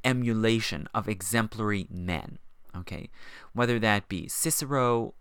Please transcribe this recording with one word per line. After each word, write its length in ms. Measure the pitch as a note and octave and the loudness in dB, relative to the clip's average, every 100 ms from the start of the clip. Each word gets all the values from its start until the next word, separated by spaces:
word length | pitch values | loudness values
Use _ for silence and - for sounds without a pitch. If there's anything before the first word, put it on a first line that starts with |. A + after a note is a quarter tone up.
emulation 840 | B2+ C3 A#2+ A2 A2+ A2+ - D2 - | 2 2 2 4 4 4 2 -4 -4
of 120 | - G#2 | -4 -2
exemplary 800 | G2 - A#2 A2 A2+ G#2 G2+ - | -4 0 0 0 0 0 0 -4
men, 480 | F#2 F2+ E2 - - - - - | -6 -4 -4 -6 -14 -16 -18 -14
okay? 360 | F2 F#2 - - - - - - | -12 -10 -10 -12 -14 -16 -16 -6
Whether 260 | A2+ A#2+ A#2+ | 0 2 4
that 280 | A2 G#2 - | 4 4 2
be 180 | F#2 - | -6 -4
Cicero 880 | - D#3+ - C#3 C#3+ B2 A#2 A2+ - | -2 0 0 0 2 4 2 0 -4